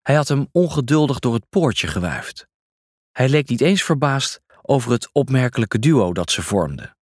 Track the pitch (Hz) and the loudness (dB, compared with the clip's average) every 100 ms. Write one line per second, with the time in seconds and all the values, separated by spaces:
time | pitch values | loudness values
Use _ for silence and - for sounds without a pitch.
0 | - 147 143 143 139 170 175 151 123 151 | 2 0 2 -2 0 0 0 -2 0 2
1 | 147 127 123 117 _ 196 156 - 87 90 | 2 0 -2 -2 _ 0 0 0 -4 -4
2 | 87 67 - - - _ _ _ _ _ | -4 -6 -10 -18 -20 _ _ _ _ _
3 | _ - 131 151 139 120 156 196 - 147 | _ -2 2 2 0 0 2 2 0 0
4 | 143 135 - - _ _ - 139 120 120 | 0 0 -4 -10 _ _ 0 0 2 -2
5 | - 147 135 131 123 127 110 110 139 147 | 0 -2 2 2 0 -2 -2 0 2 4
6 | 92 90 85 - 80 98 78 65 - _ | 2 -2 -4 -4 -2 -2 -2 -6 -14 _